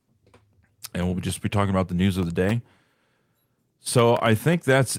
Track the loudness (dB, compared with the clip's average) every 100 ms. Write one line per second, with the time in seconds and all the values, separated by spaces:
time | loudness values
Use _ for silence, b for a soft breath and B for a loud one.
0 | _ _ _ _ _ _ _ _ -12 -6
1 | -4 -4 -6 -6 -4 -2 0 0 0 0
2 | 0 0 -2 0 0 -2 -6 _ _ _
3 | _ _ _ _ _ _ _ _ -2 2
4 | 4 2 2 2 0 0 2 2 0